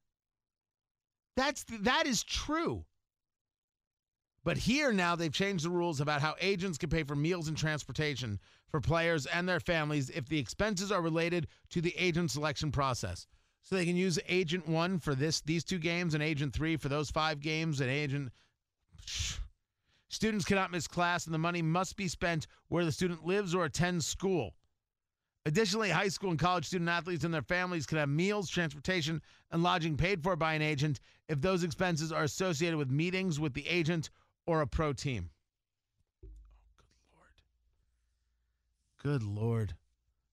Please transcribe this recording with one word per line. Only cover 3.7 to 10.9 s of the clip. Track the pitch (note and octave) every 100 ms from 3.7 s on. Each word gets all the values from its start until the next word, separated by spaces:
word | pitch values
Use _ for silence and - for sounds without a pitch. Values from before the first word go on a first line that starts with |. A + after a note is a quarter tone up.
| _ _ _ _ _ _ _
But | E3+ -
here | F3 C#4 C#4+
now | G3+ F3 E3+
they've | E3
changed | C3 G3 F#3+
the | D#3+
rules | F3 F3 C#3+
about | D3 D3
how | D#3 -
agents | F3+ G3 G3 D#3
can | D#3
pay | D#3+
for | D3 D3
meals | D#3 F3+ D3+
and | C3+
transportation | D#3 D3+ - C3 D3+ B2 B2 G2+ - _ _
for | D#3
players | A#2+ E3 E3 E3 C#3+
and | E3+ F3+
their | F3
families | - E3 D3+ D3+ C3
if | E3 A2+
the | D#3
expenses | A#2 - G#3 F3+ G3